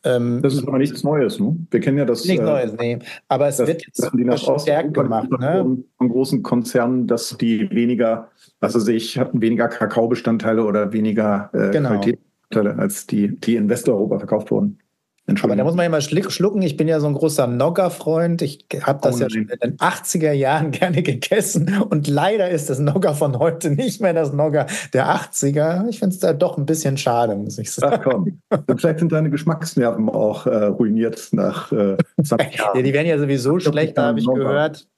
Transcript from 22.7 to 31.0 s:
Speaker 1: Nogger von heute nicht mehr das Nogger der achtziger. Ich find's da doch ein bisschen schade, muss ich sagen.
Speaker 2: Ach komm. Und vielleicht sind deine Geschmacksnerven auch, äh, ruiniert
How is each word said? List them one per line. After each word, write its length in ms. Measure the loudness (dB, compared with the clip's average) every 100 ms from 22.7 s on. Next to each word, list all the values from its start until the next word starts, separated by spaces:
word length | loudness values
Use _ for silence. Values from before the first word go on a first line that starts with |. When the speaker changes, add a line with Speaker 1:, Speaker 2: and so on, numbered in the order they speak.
| -2
Speaker 1:
Nogger 340 | 0 2 0
von 240 | 0 0 2
heute 320 | 0 0 -2
nicht 320 | 0 -2 0
mehr 120 | 0
das 200 | 2 0
Nogger 320 | 0 0 2 0 -6 -2
der 160 | 0 2
achtziger. 760 | 0 -2 -2 0 2 0 0 -2
Ich 120 | 0
find's 200 | -2 0
da 140 | 0
doch 240 | 2 0 0
ein 80 | -2
bisschen 320 | 0 0 0
schade, 380 | 0 2 0 0
muss 240 | -6 -8
ich 120 | -10
sagen. 260 | -2 0 2
Speaker 2:
Ach 40 |
komm. 380 | 0 0 -2 -6 _
Und 320 | -4 0 0
vielleicht 180 | 0 2
sind 120 | 0
deine 160 | 2 0
Geschmacksnerven 800 | 0 -2 -2 -2 0 0 2 0
auch, 380 | 2 0 0 0
äh, 180 | 2 2
ruiniert 640 | 2 2 2